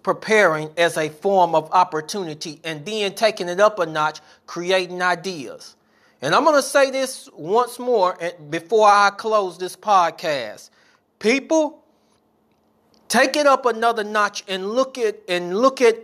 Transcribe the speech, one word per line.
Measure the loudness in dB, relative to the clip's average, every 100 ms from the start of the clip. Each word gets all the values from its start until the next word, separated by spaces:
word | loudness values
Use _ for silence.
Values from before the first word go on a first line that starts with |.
preparing | -4 -4 2 4 4 2 -4 0
as | 0 0
a | -6
form | -4 0 2 4
of | 2 2
opportunity | 2 2 -2 -6 -8 -8 -10 -12 -12
and | -10 -10
then | -8 -4 -4
taking | 0 -2 0 -6
it | 2
up | 2 2
a | -4
notch, | -2 -4 -4 _ _ -14
creating | -8 -2 0 -2 -4
ideas. | -2 -2 -4 -10 -12 -16 -20 _ _ _ _ -8
And | 0
I'm | 2
gonna | 4 2
say | 2 2 2
this | 0 -6 -8 -18 -14
once | -2 0 0 -4
more | -2 2 0 -2
and | -10 -10 -10
before | -10 -2 4 6
I | 6 4
close | 0 -2 0 -2 -6
this | -12 -8
podcast. | 2 2 2 -2 -4 -4 -6 -12 -20 _ _ _ _ _
People, | 0 0 0 0 0 -6 _ _ _ _ _ _ _ _ _ _ _ _ -4
take | 0 2 2
it | 2
up | 2 0
another | 0 -2 -2
notch | -4 -2 -2 -4 -8
and | -8 -4
look | -2 -2 -2
at, | -4 -4 -6
and | -4 -4 0
look | 0 4
at | 2 2